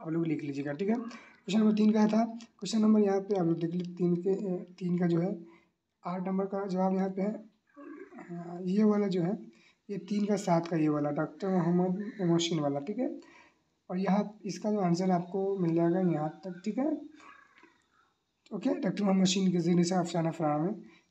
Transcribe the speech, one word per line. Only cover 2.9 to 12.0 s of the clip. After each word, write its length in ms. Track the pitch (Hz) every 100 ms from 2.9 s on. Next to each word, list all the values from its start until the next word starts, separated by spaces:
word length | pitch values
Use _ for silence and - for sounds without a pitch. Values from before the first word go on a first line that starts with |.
| 214
यहाँ 200 | 202 196
पे 160 | 196 196
आप 100 | 165
लोग 140 | 165
देख 100 | 160
लीजिए, 240 | 175 175
तीन 220 | - 175 175
के, 380 | 190 190 202
अ, 40 | 180 - -
तीन 200 | 180 175
का 80 | 175
जो 140 | 170
है, 240 | 185 - - - _ _ _ _ 180
आठ 200 | 185 185
नंबर 180 | 190
का 220 | 196 196 202
जवाब 280 | 185 190
यहाँ 160 | 190 190
पे 120 | 190
है, 220 | 202 - - _ _ 285 302 - 403 359
हाँ, 460 | - 170 170 175
ये 220 | 185 202
वाला 220 | 214 208 202
जो 160 | 180
है, 160 | 170 220 - - _ _ -
ये 80 | 196
तीन 280 | - 208 202
का 100 | 196
सात 320 | 190 165 -
का 80 | 170
ये 120 | 156
वाला, 220 | 147 147
डॉक्टर 380 | 147 151 - 190
मोहम्मद 640 | 185 165 175 185 185